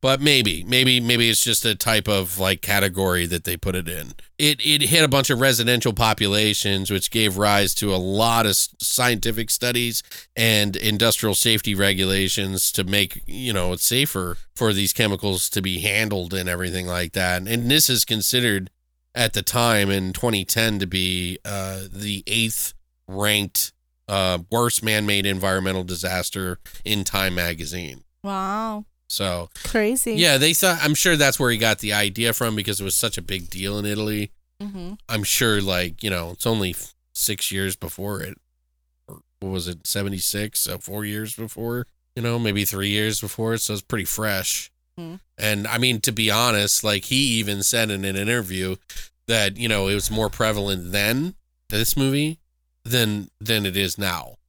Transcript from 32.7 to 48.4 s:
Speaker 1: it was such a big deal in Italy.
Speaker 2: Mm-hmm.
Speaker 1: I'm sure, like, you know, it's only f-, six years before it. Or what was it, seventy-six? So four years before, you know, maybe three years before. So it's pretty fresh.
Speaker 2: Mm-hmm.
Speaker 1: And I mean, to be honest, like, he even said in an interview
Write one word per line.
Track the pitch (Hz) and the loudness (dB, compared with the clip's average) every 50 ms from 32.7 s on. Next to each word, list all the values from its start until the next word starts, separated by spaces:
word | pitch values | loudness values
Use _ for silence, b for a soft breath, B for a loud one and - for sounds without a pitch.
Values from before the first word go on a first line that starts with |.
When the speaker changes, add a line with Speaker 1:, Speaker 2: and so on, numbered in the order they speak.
| 104 95 | -2 -4
Speaker 1:
it | 98 | -2
was | 95 90 | -2 -2
such | - - 117 - - | 0 -2 -2 -4 -6
a | 90 | -6
big | - 98 95 87 85 | -6 -6 -6 -6 -8
deal | - 98 92 98 101 104 | -8 -6 -4 -4 -4 -4
in | 101 | -4
Italy. | 104 104 104 107 107 107 107 104 101 - _ _ _ _ _ 202 | -4 -4 -2 -2 -2 -2 -4 -4 -6 -8 _ _ _ _ _ -12
Speaker 2:
Mm-hmm. | 208 196 190 175 175 202 - - - | -12 -10 -10 -10 -10 -12 -14 -10 -6
Speaker 1:
I'm | 120 110 101 | -4 -2 -2
sure, | - - - 127 117 107 101 | 0 0 2 2 4 4 2
like, | 101 95 92 90 90 87 82 - - | 2 2 0 0 0 -2 -4 -6 -4
you | 107 | -4
know, | 95 87 85 85 | -2 -2 -4 -6
it's | 90 - - | -8 -4 -2
only | 117 113 110 98 92 | 0 0 2 0 -2
f-, | 87 - - - - _ _ _ _ | -2 -6 -10 -14 -18 _ _ _ _
six | - - - 107 95 - - 95 | -4 -2 -2 -2 -2 -4 -4 -2
years | 95 98 95 92 | -2 -2 -2 -4
before | - - 95 - - 92 101 104 - - | -6 -8 -12 -10 -8 -8 -8 -6 -6 -8
it. | - - _ _ _ _ _ _ _ _ _ _ _ _ _ _ | -10 -12 _ _ _ _ _ _ _ _ _ _ _ _ _ _
Or | - - 80 _ _ _ _ | -20 -20 -20 _ _ _ _
what | - 98 | -8 -6
was | 95 92 85 87 | -6 -4 -4 -6
it, | 90 82 _ | -8 -10 _
seventy-six? | - - 101 101 101 98 92 - - - 104 104 107 - - | -6 -4 -4 -2 -4 -4 -4 -4 -4 -2 -2 -4 -4 -4 -4
So | - - 95 92 | -4 -4 -4 -8
four | - - 95 107 107 | -10 -10 -8 -8 -6
years | 104 104 107 110 107 110 | -6 -6 -6 -6 -8 -8
before, | - 113 113 - - 117 117 117 123 120 _ _ _ _ _ _ | -10 -10 -10 -8 -8 -6 -4 -4 -4 -6 _ _ _ _ _ _
you | - 117 | -4 -2
know, | 120 117 120 | -2 0 0
maybe | 117 110 101 101 101 | 0 0 2 2 0
three | 95 - 98 98 101 | 0 0 -2 0 0
years | 101 104 107 110 107 101 | 2 2 2 0 0 -2
before. | - 101 - - 113 113 113 113 | -4 -6 -6 -4 -2 -2 -2 -2
So | - - 107 | -2 -4 -4
it's | 104 - | -6 -6
pretty | _ - 113 92 | _ -4 -4 -2
fresh. | - - - 110 110 101 95 95 - - - - - _ _ _ _ _ - | -4 -4 -2 -2 -2 0 -2 -2 -2 -4 -4 -6 -10 _ _ _ _ _ -14
Speaker 2:
Mm-hmm. | 170 160 170 190 _ _ _ | -14 -12 -14 -16 _ _ _
Speaker 1:
And | - - 107 107 101 101 | -2 0 0 0 0 -2
I | 110 110 | -2 -2
mean, | 117 120 127 120 107 - | 2 2 2 2 2 0
to | 139 113 | 0 0
be | 104 110 107 | 2 2 2
honest, | 101 107 120 123 113 104 101 101 - - - | 4 4 4 4 4 2 2 2 0 0 2
like, | 107 104 101 - | 0 0 0 0
he | - 131 | 0 0
even | 131 139 135 117 113 107 101 104 101 98 | 2 2 2 2 0 0 0 -2 -2 0
said | - - 117 113 107 | 0 0 2 0 0
in | 104 98 95 | 0 -2 -2
an | 98 95 | -2 -2
interview | 98 101 107 120 120 | -2 -2 0 0 -2